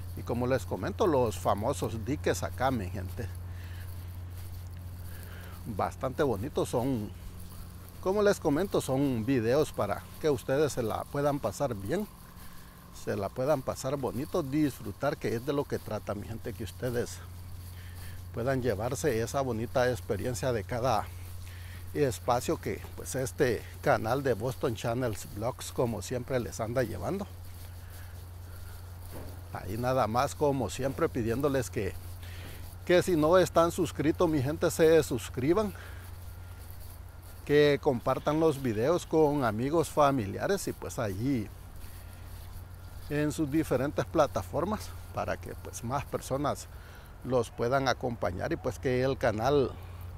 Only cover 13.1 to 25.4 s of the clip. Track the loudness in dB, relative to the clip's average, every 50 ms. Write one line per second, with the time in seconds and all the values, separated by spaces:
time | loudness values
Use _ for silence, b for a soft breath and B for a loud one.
13.1 | -2 -2 -2 -2 -2 -2 2 2 2 2 2 -2 -4 -2 -2 -4 -2 0 -2 -2
14.1 | -2 -2 -4 -2 -2 -2 0 0 2 2 2 2 0 -4 -8 -8 -6 -2 -2 -2
15.1 | -2 0 -2 -2 -2 -2 -2 0 0 0 0 -2 -4 -4 -4 -4 -6 -6 -4 -4
16.1 | -6 -6 -4 -8 -8 -8 -6 -8 -6 -6 -8 -8 -8 -4 -4 -2 0 0 -2 -2
17.1 | -4 -10 -12 -12 -12 -12 -12 -12 -12 B B B B B B B B B B B
18.1 | B B B B -6 -2 0 2 2 2 2 2 0 2 0 -2 -2 0 2 2
19.1 | 2 2 0 0 0 0 0 0 0 -2 -2 0 2 4 4 4 2 0 -2 -2
20.1 | -2 0 0 -2 -2 0 0 0 0 0 -2 -2 -2 0 2 4 2 2 0 B
21.1 | B B B B B B B B B B B B B B B B 0 2 2 2
22.1 | 0 -2 2 2 2 2 2 0 -2 -2 0 -4 -4 -4 -6 -10 -10 -10 -8 -6
23.1 | -4 -2 -2 -2 2 2 4 4 4 2 -2 -8 -10 -2 2 4 4 4 4 2
24.1 | 0 2 2 2 2 2 0 -4 -2 0 -2 -2 -2 0 -2 -2 0 0 0 -2
25.1 | -2 -4 -8 -8 -6 -4